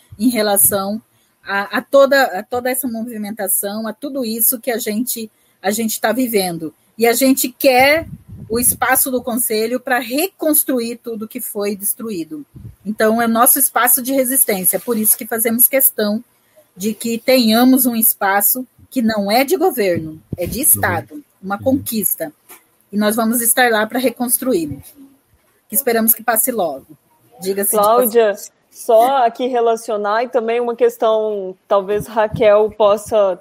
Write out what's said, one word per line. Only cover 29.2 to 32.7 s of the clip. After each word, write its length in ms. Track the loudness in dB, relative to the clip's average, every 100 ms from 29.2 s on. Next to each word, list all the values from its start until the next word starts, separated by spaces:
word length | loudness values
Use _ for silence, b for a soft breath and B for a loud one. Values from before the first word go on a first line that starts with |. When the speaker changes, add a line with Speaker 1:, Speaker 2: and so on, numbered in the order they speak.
| 0
Speaker 3:
aqui 200 | 0 -2
relacionar, 800 | 0 0 0 -2 -4 0 -2
e 40 | 0
também 280 | -2 -2 -2
uma 160 | -2
questão, 800 | 0 0 2 0 2 0 -4 -8 -10 -2
talvez 380 | 0 0 -4 -2
Raquel 640 | -2 0 2 4 6 4